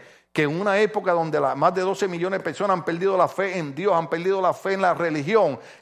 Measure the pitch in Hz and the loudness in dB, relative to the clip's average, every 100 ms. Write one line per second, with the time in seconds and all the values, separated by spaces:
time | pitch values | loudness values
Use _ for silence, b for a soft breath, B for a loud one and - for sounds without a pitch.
0 | b b b - 147 165 208 196 208 214 | b b b -2 0 0 0 2 2 0
1 | 185 175 160 147 139 135 165 185 185 196 | 0 0 0 0 0 2 2 2 -2 -2
2 | 196 170 180 190 175 147 202 180 170 170 | -4 -2 -4 -4 -4 -2 0 0 -2 -2
3 | 190 190 160 - 175 180 147 139 202 170 | 0 2 2 2 -2 -2 -6 -2 0 2
4 | 160 165 180 196 180 - 196 190 185 165 | 0 -2 0 0 0 0 -2 0 2 2
5 | 170 151 143 220 175 123 B B | 0 -2 2 2 2 0 B B